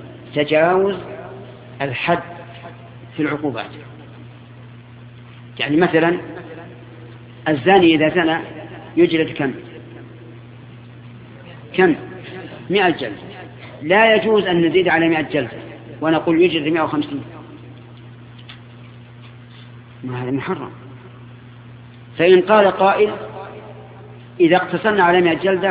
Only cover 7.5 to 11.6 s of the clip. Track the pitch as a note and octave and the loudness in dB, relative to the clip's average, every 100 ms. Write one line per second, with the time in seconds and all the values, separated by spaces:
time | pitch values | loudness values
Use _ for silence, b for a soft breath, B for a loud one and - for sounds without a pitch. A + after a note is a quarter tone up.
7.5 | D3 E3+ G3 E3 D#3 D#3 F3 D#3+ D#3+ - | 0 4 6 6 4 2 2 0 0 -4
8.5 | - - - - D#3+ E3+ D#3+ D#3 - C#3 | -14 -16 -16 -8 2 2 2 -2 -2 -6
9.5 | A2+ - - - - - - - - - | -6 -14 -18 -18 -18 -20 -20 -20 -20 -20
10.5 | - - - - - - - - - - | -20 -20 -20 -20 -20 -20 -20 -20 -20 -20
11.5 | - | -20